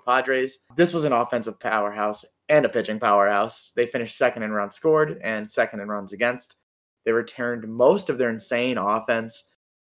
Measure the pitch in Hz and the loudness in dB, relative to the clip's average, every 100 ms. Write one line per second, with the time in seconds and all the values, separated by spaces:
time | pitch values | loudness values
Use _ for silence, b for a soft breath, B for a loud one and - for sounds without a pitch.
0 | - 127 127 131 131 - _ 139 170 165 | 0 0 0 -2 -2 -6 _ 2 2 2
1 | 147 120 117 120 113 101 117 110 104 104 | 2 2 0 -2 -4 -8 -2 -2 -2 -2
2 | 104 107 - _ - 151 131 120 104 107 | -4 -4 -10 _ 2 4 4 2 -2 0
3 | 113 101 101 101 113 - - - 120 127 | 4 6 6 4 0 -4 -6 -2 -2 -2
4 | 113 - 127 120 107 107 101 - 160 156 | -6 0 0 0 -4 -4 -4 -2 2 2
5 | 151 - - 110 107 - 113 107 101 104 | 2 -2 -6 -6 -4 -2 -2 -2 -8 -8
6 | 98 101 120 127 - - _ _ _ _ | -8 -2 -2 -2 -8 -16 _ _ _ _
7 | - 113 117 - 120 120 110 113 127 196 | -2 0 -2 -6 -6 -6 -8 2 4 4
8 | 196 127 123 113 - 120 127 117 98 110 | 2 -2 -2 -2 -4 -2 -2 -2 0 0
9 | 110 117 113 - - _ _ _ | 0 -2 -4 -10 -16 _ _ _